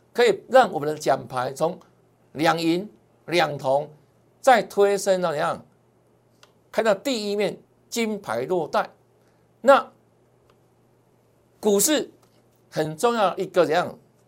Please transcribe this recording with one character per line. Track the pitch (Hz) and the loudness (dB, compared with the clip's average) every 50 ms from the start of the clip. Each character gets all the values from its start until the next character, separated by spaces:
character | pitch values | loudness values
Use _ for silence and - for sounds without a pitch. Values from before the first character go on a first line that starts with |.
| _ _ | _ _
可 | - 233 240 | -2 2 2
以 | 220 190 - - - | 2 2 0 0 4
让 | 226 262 240 185 | 4 4 4 4
我 | - 156 | 0 -4
们 | 143 151 | -4 -4
的 | 156 | -6
奖 | 151 - 156 135 135 127 | -2 0 0 0 0 -2
牌 | 123 131 123 127 135 | -8 -6 -6 -6 -6
从 | 135 - 156 170 180 - - _ _ _ _ _ _ _ _ _ | -4 -4 -4 -4 -4 -8 -18 _ _ _ _ _ _ _ _ _
两 | - 135 156 165 160 165 | -6 -2 0 0 0 2
银 | 170 165 165 180 208 - - _ _ _ _ _ _ | 0 0 0 -2 -4 -8 -16 _ _ _ _ _ _
两 | - 165 175 160 147 147 139 | -2 0 0 0 0 -2 -4
铜 | 151 131 139 143 151 - - _ _ _ _ _ _ _ _ _ | -2 0 0 0 -2 -6 -12 _ _ _ _ _ _ _ _ _
再 | - 269 247 214 | 4 4 4 4
推 | - - - 202 202 202 202 | 2 0 0 2 2 2 2
升 | 196 - 196 185 185 | 0 0 0 0 0
到 | 180 165 | 0 -2
怎 | 147 147 | -2 -2
样？ | 170 165 - 180 - _ _ _ _ _ _ _ _ _ _ _ _ _ _ _ _ _ _ _ _ _ | -4 -4 -4 -8 -12 _ _ _ _ _ _ _ _ _ _ _ _ _ _ _ _ _ _ _ _ _
看 | - 247 220 | -4 -2 0
到 | 220 196 | 0 0
第 | 196 - 277 254 220 208 202 | 0 -2 -4 -4 -4 -4 -4
一 | 202 | -4
面 | 208 202 165 - - _ _ _ _ _ _ | -2 -2 -4 -4 -8 _ _ _ _ _ _
金 | - 240 226 214 214 202 | -6 -4 -4 -4 -4 -6
牌 | - - 110 120 | -8 -6 -6 -6
落 | 135 151 185 175 151 139 | -4 -4 -4 -4 -4 -2
袋。 | - 214 - - _ _ _ _ _ _ _ _ _ _ _ _ _ _ | -4 -4 -4 -6 _ _ _ _ _ _ _ _ _ _ _ _ _ _
那 | - 254 277 - - - _ _ _ _ _ _ _ _ _ _ _ _ _ _ _ _ _ _ _ _ _ _ _ _ _ _ _ _ _ _ _ _ _ _ | 4 4 4 4 4 -2 _ _ _ _ _ _ _ _ _ _ _ _ _ _ _ _ _ _ _ _ _ _ _ _ _ _ _ _ _ _ _ _ _ _
股 | - 214 202 202 | -2 0 2 2
市 | - - 302 247 - - - _ _ _ _ _ _ _ _ _ _ _ | 2 2 0 0 -2 -6 -12 _ _ _ _ _ _ _ _ _ _ _
很 | - 160 156 156 160 | -6 -6 -6 -6 -4
重 | - 240 240 233 | -2 -2 0 0
要 | 214 202 175 - | 2 0 0 0
一 | 196 180 | -4 -6
个 | - - 180 165 | -2 2 2 2
怎 | 139 156 | 2 2
样 | 180 156 117 - - _ _ _ _ _ | 0 -2 -4 -8 -16 _ _ _ _ _